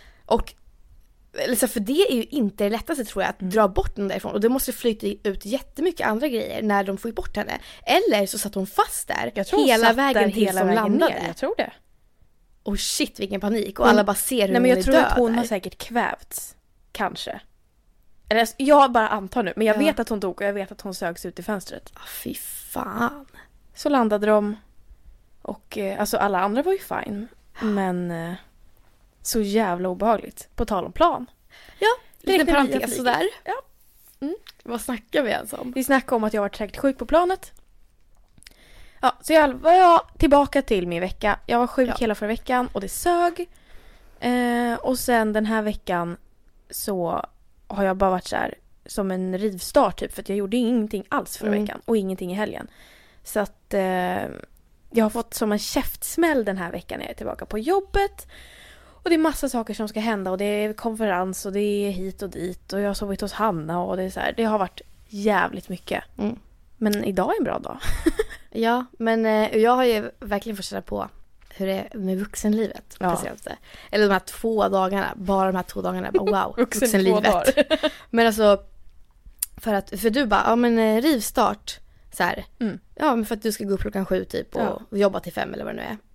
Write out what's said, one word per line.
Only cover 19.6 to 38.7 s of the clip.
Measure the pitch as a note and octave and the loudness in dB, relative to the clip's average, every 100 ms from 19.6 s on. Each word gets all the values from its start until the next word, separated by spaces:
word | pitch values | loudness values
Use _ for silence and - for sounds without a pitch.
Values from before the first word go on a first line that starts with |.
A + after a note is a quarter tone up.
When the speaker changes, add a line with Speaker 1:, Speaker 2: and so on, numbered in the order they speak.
| A3 | 2
Speaker 2:
jag | G#3+ | 4
Speaker 1:
Ja. | |
Speaker 2:
vet | D4+ C#4+ | 2 2
att | A3+ | -2
hon | G#3+ | -2
dog | F#3+ - | -4 -4
och | G3+ | -4
jag | |
vet | G3+ G3 | -4 -8
att | G#3 | -12
hon | G3+ | -12
sögs | F#3 F3+ F3 F3+ | -6 -6 -6 -10
ut | F3 | -10
i | |
fönstret. | F3+ G3+ - - - - | -6 -6 -8 -16 -18 -20
Speaker 1:
Ah, | - - | -16 -12
fy | A#3 - | -10 -10
fan. | - - - - G3 G#3+ A#3+ D4 C4+ - - _ - | -12 -14 -10 -8 -6 -4 -4 -4 -16 -20 -20 _ -20
Speaker 2:
Så | - D4+ | -6 0
landade | C#4 A3 G#3 G#3 | 2 2 2 4
de. | G#3+ G#3 G#3+ - - - - - - _ - | 4 2 -4 -14 -20 -20 -20 -20 -20 _ -16
Och, | - - - G#3+ | -14 -14 -12 -6
eh, | G3 G3 | -4 -2
alltså, | G#3 A#3 | -2 2
alla | G3+ F#3 | 2 2
andra | G3+ A3+ | 0 0
var | E4 | 0
ju | G4 | -2
fine. | - - - G3+ A#3 - - - | -4 -8 -6 -8 -10 -16 -20 -6
Speaker 1:
Ja. | A3 | -2
Speaker 2:
Men, | G3+ F#3+ F3+ F3 | 0 0 -2 -4
eh, | E3+ E3 F#3 - _ - - _ _ _ _ | -6 -8 -10 -14 _ -20 -20 _ _ _ _
så | - A3+ | -4 -2
jävla | G3+ G#3 G3+ F3 F#3 | 0 0 0 -2 -4
obehagligt. | F#3 G#3 G#3+ - - - - | 0 0 0 -2 -16 -10 -6
På | A#3 | -2
tal | G3 - | -2 -2
om | |
plan. | - E4 C#4 B3 _ _ - - - | 2 2 2 -6 _ _ -20 -20 0
Speaker 1:
Ja, | G#4+ B4+ - - | 2 2 -4 -8
liten | - F#4+ | 2 4
Speaker 2:
Räknar | C4 | 6
vi | C#4+ C4+ | 4 4
Speaker 1:
parentes | C4 | 2
Speaker 2:
flyget? | B3+ - | -2 -2
Speaker 1:
sådär. | B3 C#4+ F#4 - | 0 2 0 -4
Speaker 2:
Ja. | - A#4+ - _ _ _ - _ | -8 -8 -10 _ _ _ -20 _
Mm. | C#4 G4 - - | -8 -8 -12 -18
Speaker 1:
Vad | - A#3 | -10 -8
snackar | B3 A3+ - D4+ | -6 -8 -4 -2
vi | B3+ | 0
ens | - - | -2 -6
om? | - B3+ B3+ | -10 -8 -4
Speaker 2:
Vi | |
snackar | C4 C4+ B3+ A#3+ | 2 2 2 0
om | |
att | G#3+ | 0
jag | G#3+ | -2
varit | G3+ - | -4 -4
säkert | G#3 - | -10 -2
sjuk | C#4 C4 | -2 0
på | A#3 | 2
planet. | D#4 F4+ F#4 - - - - - _ _ - _ - - - - | 2 4 0 -8 -20 -20 -20 -20 _ _ -20 _ -20 -20 -20 -20